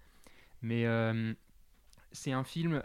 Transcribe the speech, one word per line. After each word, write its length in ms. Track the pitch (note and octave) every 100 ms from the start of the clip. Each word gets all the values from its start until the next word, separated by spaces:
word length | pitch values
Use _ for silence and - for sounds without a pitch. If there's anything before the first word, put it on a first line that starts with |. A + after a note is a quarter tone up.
| - - - - - -
Mais, 240 | A2+ A#2 A#2
euh, 460 | A2+ A2+ A2+ A2+ A2+ - - - - - - -
c'est 220 | - C#3+
un 120 | C3
film 380 | C3+ E3 E3+ D3+